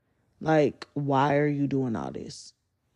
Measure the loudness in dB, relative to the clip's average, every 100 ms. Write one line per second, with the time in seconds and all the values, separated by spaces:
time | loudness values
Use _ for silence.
0 | _ _ _ _ 0 4 4 0 -8 -6
1 | 0 2 2 2 2 0 0 0 -2 -4
2 | -6 -10 -12 -16 -20 -20 _ _ _